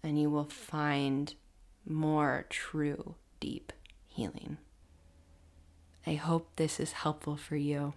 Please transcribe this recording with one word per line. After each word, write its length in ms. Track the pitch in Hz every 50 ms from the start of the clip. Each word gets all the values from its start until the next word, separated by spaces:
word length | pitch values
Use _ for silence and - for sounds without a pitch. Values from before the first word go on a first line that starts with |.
| -
and 160 | 156 147 147
you 100 | 151 151
will 160 | 147 151 147
find 880 | 147 - - - - - 151 147 147 147 139 139 139 135 135 143 147 - - _ - _ - - - - _ -
more 600 | - 156 156 156 156 156 151 151 143 131 - - -
true, 640 | - - - - - 156 147 147 147 - - - 165 - _ _ - -
deep 340 | - - - - - - - - - - - - - _
healing. 500 | - - 117 90 - - - - - 151 - - - - - - - - - - - - - - - - - - - - - - - - - - - - -
I 100 | 165 160
hope 400 | 147 147 160 165 165 165 - -
this 240 | - 160 156 - -
is 140 | - 156 -
helpful 440 | - - 156 151 151 - - 147 147
for 180 | - - 156
you. 380 | 151 143 143 147 143 143 143 143